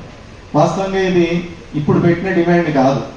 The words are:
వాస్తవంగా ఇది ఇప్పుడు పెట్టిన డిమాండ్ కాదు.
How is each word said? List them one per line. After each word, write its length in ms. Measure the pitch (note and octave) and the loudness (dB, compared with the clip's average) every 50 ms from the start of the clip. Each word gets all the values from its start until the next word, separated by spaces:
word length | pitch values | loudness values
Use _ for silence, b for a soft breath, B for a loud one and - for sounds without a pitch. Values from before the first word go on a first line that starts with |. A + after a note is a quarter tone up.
| - - - - - - - - - - - | -14 -16 -18 -20 -20 -20 -20 -20 -10 -2 0
వాస్తవంగా 440 | D3 E3 F3 - G3 G3 F#3+ F#3+ F#3+ | 2 2 2 0 -2 -4 -2 -2 0
ఇది 500 | F#3+ F#3 F3+ F3 E3+ E3 E3+ F3 - - - - - - - | 0 2 2 2 2 2 0 -2 -4 -8 -14 -16 -12 -8 -6
ఇప్పుడు 240 | D3+ D3 G3 F3+ - | -4 0 0 2 4
పెట్టిన 340 | F3 E3+ E3+ F3 F#3+ F#3+ F#3 | 4 2 2 0 -2 -2 0
డిమాండ్ 400 | F3 E3+ F3 F3 E3+ E3 D3+ C#3 | 0 2 2 2 2 2 0 2
కాదు. 280 | C3 C3 C3+ B2 A2+ - - - | 2 2 2 0 -2 -4 -8 -14